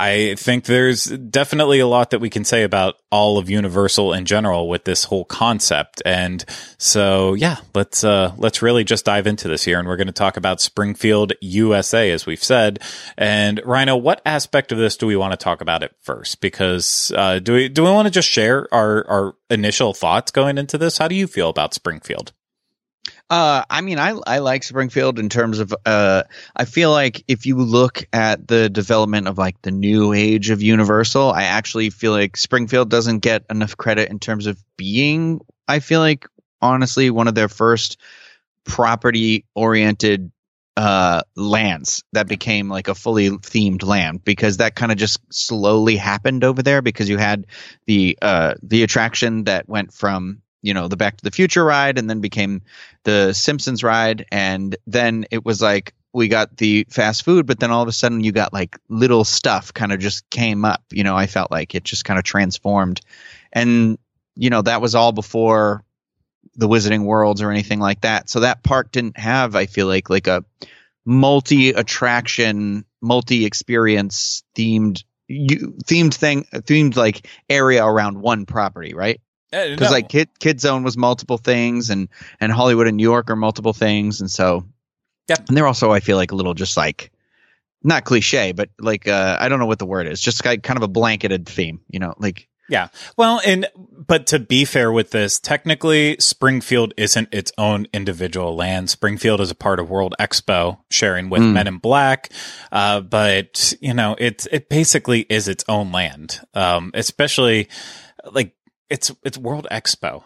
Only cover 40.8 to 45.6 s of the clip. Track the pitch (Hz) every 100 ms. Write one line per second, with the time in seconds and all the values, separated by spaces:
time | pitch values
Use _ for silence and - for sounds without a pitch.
40.8 | 107 98 90 85 - - 104 110 104 82
41.8 | 71 - - 107 98 104 - 104 98 95
42.8 | 95 98 117 110 98 98 - 113 101 92
43.8 | 95 101 82 90 - 98 110 92 113 -
44.8 | 117 104 107 - _ - - 110